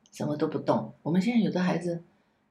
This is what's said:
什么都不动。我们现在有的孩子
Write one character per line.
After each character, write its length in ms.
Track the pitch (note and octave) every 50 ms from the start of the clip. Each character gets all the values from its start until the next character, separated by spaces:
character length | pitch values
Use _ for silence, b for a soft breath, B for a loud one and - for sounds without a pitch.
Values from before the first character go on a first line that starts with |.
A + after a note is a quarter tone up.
| _ _
什 160 | - - -
么 100 | D3 D3
都 120 | D3 D#3+ D#3
不 100 | D3+ -
动。 380 | - - C3+ A2+ - - - - -
我 80 | -
们 100 | E3 F#3+
现 100 | F#3+ A#3
在 80 | B3 A#3
有 120 | G3 -
的 100 | - F3
孩 160 | F3+ F3 - E3+
子 260 | F3 F3 E3+ E3 - - _ _ _ _ _ _ _ _